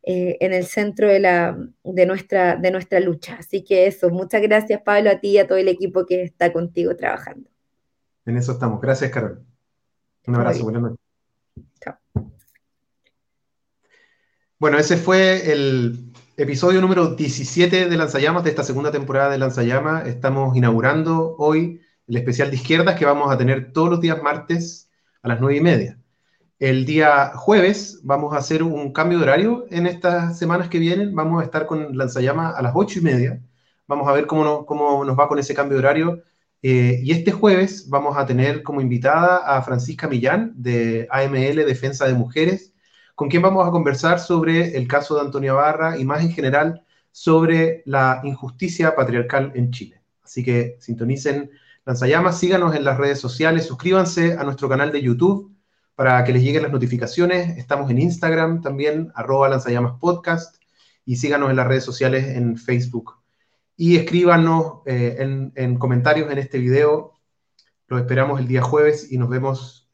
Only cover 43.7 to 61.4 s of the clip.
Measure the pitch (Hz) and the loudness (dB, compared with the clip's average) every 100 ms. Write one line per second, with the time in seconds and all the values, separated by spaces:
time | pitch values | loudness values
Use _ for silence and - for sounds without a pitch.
43.7 | 170 147 131 165 175 - 170 160 165 170 | 2 0 0 2 0 2 0 2 0 -2
44.7 | 147 123 143 143 147 143 139 135 135 147 | -4 0 -2 0 -4 -2 -4 0 2 2
45.7 | 156 160 160 131 151 165 165 135 139 156 | 0 -2 -4 -4 0 -2 0 0 0 0
46.7 | 165 _ _ _ - - 160 160 165 160 | -4 _ _ _ -6 2 4 4 2 2
47.7 | 165 - 135 131 127 139 135 127 - 180 | -2 -2 0 2 0 -4 -8 -12 -8 -8
48.7 | 170 165 156 123 120 120 139 135 127 123 | 0 0 2 0 0 -2 -2 -2 -2 -4
49.7 | - 101 _ _ _ _ - 123 120 120 | -4 -14 _ _ _ _ -8 -2 -2 -2
50.7 | - - 113 117 139 143 143 143 _ _ | -8 -12 -6 -4 -4 -4 -4 -8 _ _
51.7 | _ - 123 127 156 180 170 180 185 170 | _ -8 -2 2 2 2 0 0 2 2
52.7 | 151 139 131 143 139 127 - 156 165 160 | 0 -2 0 -2 -2 -6 -2 0 2 -2
53.7 | 131 180 185 175 170 170 170 139 135 139 | -6 0 2 2 0 0 0 -4 -4 -2
54.7 | 131 143 147 131 120 175 196 196 _ _ | 0 0 0 0 2 2 0 -4 _ _
55.7 | _ _ - 131 127 127 127 127 151 147 | _ _ -2 2 4 4 2 2 0 0
56.7 | 139 123 123 117 - 175 180 175 170 123 | -2 -2 -4 -6 0 0 0 -2 -8 -6
57.7 | 139 135 123 170 170 165 160 165 165 147 | -4 0 0 0 0 0 0 0 -2 -4
58.7 | 139 147 151 165 - 117 135 139 131 123 | -4 -2 -2 -6 -10 -2 2 2 2 -2
59.7 | 120 120 123 175 175 170 165 165 _ _ | -2 -2 -2 -2 -2 -2 -4 -6 _ _
60.7 | _ _ _ - 123 143 143 | _ _ _ -6 -4 0 0